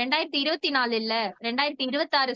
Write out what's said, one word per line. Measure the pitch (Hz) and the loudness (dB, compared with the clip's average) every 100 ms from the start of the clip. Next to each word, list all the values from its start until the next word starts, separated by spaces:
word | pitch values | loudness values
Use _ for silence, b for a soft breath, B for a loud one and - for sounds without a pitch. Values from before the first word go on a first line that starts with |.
ரெண்டாயிரத்தி | 247 302 320 285 | 2 0 0 0
இருபத்தி | 277 339 330 277 | 0 0 0 0
நாலு | 240 226 | 2 0
இல்ல, | 220 226 208 - 233 | 0 0 -2 -4 -4
ரெண்டாயிரத்தி | 247 294 294 262 | 0 -2 -2 -2
இருபத்தாறு | 277 330 294 262 | 0 0 2 2